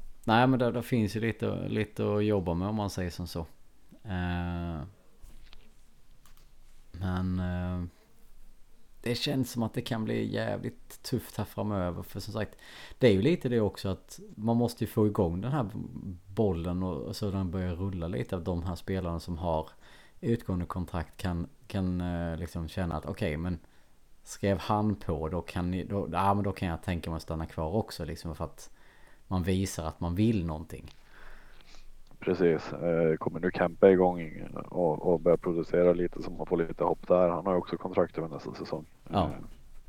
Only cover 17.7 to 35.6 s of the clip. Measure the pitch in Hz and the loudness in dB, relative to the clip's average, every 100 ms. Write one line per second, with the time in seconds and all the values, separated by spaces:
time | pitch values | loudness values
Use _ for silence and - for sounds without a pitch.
17.7 | 85 98 92 82 107 - 95 87 87 85 | -2 -2 -2 -2 -2 -2 -2 0 -2 -2
18.7 | 85 - 95 87 85 - 82 87 80 80 | -4 -2 -2 0 -4 -4 -4 0 0 -2
19.7 | - - - - - 120 117 - 90 85 | -12 -20 -20 -20 -6 0 0 0 -2 -2
20.7 | 92 85 90 78 - 92 87 82 - - | -4 -4 -4 -6 -4 -2 -2 -4 -10 -6
21.7 | 101 92 90 87 87 85 82 87 87 80 | -2 0 0 0 -2 -2 -4 -4 -4 -4
22.7 | - 87 80 - 98 95 76 87 87 - | -2 -2 -2 -4 -2 -2 0 -2 -4 -8
23.7 | - - - - - - - 101 98 - | -20 -20 -20 -20 -20 -16 -2 2 2 2
24.7 | 107 107 98 - 78 78 87 - 95 87 | 2 2 0 -2 -2 -2 -4 -4 -2 -2
25.7 | 90 - 101 82 85 98 101 101 92 92 | -2 -2 -2 -2 2 4 4 0 -2 -2
26.7 | 82 - 87 85 80 - 80 80 - 80 | -2 -2 -4 -2 -6 -4 -6 -4 -4 -2
27.7 | 104 - - 76 73 85 76 82 - - | -2 -2 -6 -8 -6 -8 -6 -8 -8 -18
28.7 | - - - - - - 95 87 95 95 | -18 -20 -20 -20 -16 -4 0 2 2 0
29.7 | - 80 - 87 87 110 110 82 78 80 | -2 -6 -4 -2 2 4 4 0 -4 -8
30.7 | - - - - - - - - - - | -12 -14 -18 -20 -16 -14 -14 -16 -18 -16
31.7 | - - - - - - 90 87 78 - | -16 -14 -16 -16 -6 0 4 4 4 0
32.7 | 71 85 82 82 78 - 82 87 - 90 | -2 2 4 4 2 -2 0 -2 2 0
33.7 | 85 98 92 92 87 80 - - - - | 8 8 10 6 2 -6 -8 -8 -8 -6
34.7 | - 87 76 - 82 82 82 92 85 | 0 2 2 2 4 6 4 4 -2